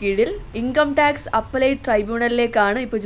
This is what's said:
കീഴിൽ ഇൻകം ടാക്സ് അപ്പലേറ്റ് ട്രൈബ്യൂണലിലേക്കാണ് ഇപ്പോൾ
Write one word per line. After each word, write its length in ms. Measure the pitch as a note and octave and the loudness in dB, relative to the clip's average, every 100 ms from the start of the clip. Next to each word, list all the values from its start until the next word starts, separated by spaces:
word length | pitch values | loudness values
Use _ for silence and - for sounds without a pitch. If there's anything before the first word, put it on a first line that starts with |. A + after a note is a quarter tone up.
കീഴിൽ 300 | G3+ G3 C4 G4+ - A3 | -2 2 0 -2 -8 -6
ഇൻകം 280 | A#3+ C4+ D4 C#4+ | -2 2 2 4
ടാക്സ് 280 | D4 C#4+ - A3+ | 2 2 -2 -4
അപ്പലേറ്റ് 380 | A3 C4 C4 C4+ - | -2 0 0 0 0
ട്രൈബ്യൂണലിലേക്കാണ് 920 | G#3+ G#3 A#3 A#3+ A#3+ A#3+ A#3 G3+ A3 A#3+ | 0 0 -2 0 2 2 2 2 0 -2
ഇപ്പോൾ 140 | A3 | -2